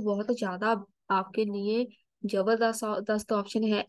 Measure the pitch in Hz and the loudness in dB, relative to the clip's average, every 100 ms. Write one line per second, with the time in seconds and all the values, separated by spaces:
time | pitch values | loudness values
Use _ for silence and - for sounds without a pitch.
0 | 208 202 214 240 202 180 214 220 - _ | 0 0 0 -2 -2 -2 0 0 -4 _
1 | - 190 190 - 214 202 202 226 247 - | -2 0 0 -2 -2 -2 0 0 -2 -8
2 | _ _ 208 196 196 226 226 226 214 202 | _ _ -2 0 2 4 2 0 -2 -2
3 | 214 214 - 214 202 220 220 208 | -2 -2 0 -2 -2 0 2 0